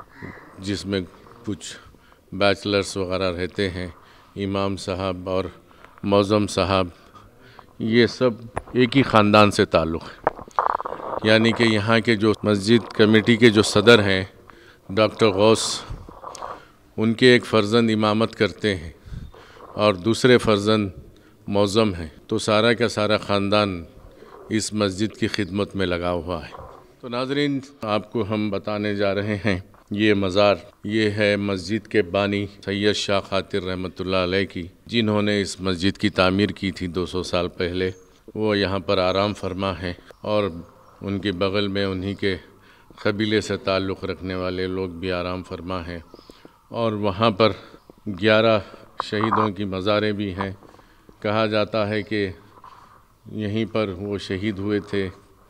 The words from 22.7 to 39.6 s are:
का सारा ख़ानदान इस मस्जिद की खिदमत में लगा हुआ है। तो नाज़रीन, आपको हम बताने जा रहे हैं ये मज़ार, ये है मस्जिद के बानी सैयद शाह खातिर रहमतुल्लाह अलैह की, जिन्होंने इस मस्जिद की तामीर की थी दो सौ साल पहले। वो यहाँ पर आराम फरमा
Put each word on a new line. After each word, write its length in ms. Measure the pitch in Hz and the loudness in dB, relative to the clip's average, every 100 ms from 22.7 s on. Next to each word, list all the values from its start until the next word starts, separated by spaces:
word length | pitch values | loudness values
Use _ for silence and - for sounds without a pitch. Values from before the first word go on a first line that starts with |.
का 140 | 113 117 | 2 0
सारा 280 | 107 104 107 | 0 0 0
ख़ानदान 640 | - 101 98 104 104 90 82 - - - - - - | 0 -2 2 2 0 -4 -10 -20 -20 -20 -20 -20 -6
इस 200 | 107 - | -4 -4
मस्जिद 420 | 104 104 92 107 - | -2 -2 -2 -6 -2
की 120 | 107 | -4
खिदमत 480 | - 95 98 98 98 | -2 -4 -4 -4 -2
में 100 | 90 | -2
लगा 240 | 87 87 | -2 -2
हुआ 300 | 90 82 85 | -4 -4 -8
है। 120 | 78 - - - - _ | -10 -18 -18 -20 -20 _
तो 60 | 127 | -10
नाज़रीन, 540 | 120 131 139 147 135 127 - 110 | -6 -4 -2 -2 -4 -8 -10 -2
आपको 360 | 104 98 120 | -2 -2 -4
हम 260 | 101 107 107 | -2 -2 -2
बताने 460 | 98 104 104 104 101 | -4 -4 -4 -4 0
जा 160 | 101 | 0
रहे 240 | 98 104 104 | 0 -2 -2
हैं 240 | 110 92 - - _ | -2 -2 -6 -20 _
ये 220 | 101 107 | 0 2
मज़ार, 460 | 98 98 92 104 90 - _ 104 | 2 2 4 4 2 -4 _ -4
ये 220 | 110 107 | 0 0
है 260 | 101 104 101 | 2 2 2
मस्जिद 480 | 101 98 87 107 - | 0 -4 -4 -6 0
के 160 | 107 | 0
बानी 400 | 90 95 101 101 101 - | 0 0 0 -2 -4 -10
सैयद 380 | - 98 104 | -6 0 0
शाह 260 | 95 - 98 | 0 0 -2
खातिर 420 | - 98 92 101 | 0 -4 -2 -6
रहमतुल्लाह 600 | 90 92 92 - 90 95 | -4 -6 -8 -8 -2 0
अलैह 220 | 90 95 95 | 0 0 -2
की, 240 | 92 87 - - | -6 -12 -14 -4
जिन्होंने 520 | 117 107 104 104 104 | -2 0 0 0 0
इस 200 | 92 - | -2 -4
मस्जिद 360 | 95 90 98 - | -4 0 -2 0
की 140 | 104 | -2
तामीर 400 | 92 92 95 104 | 2 2 2 0
की 180 | 90 95 | -2 -6
थी 160 | 82 92 | -6 -6
दो 180 | 82 85 | -6 -4
सौ 160 | 90 | -6
साल 240 | 85 90 87 | -4 -2 -4
पहले। 380 | - 90 90 92 92 _ _ - | -4 -4 -2 -4 -6 _ _ -14
वो 200 | 104 107 | -6 -2
यहाँ 260 | 104 92 98 | 0 0 -2
पर 180 | 90 98 | -2 0
आराम 320 | 90 95 104 | 2 0 -2
फरमा 380 | 98 95 87 | -2 -8 -4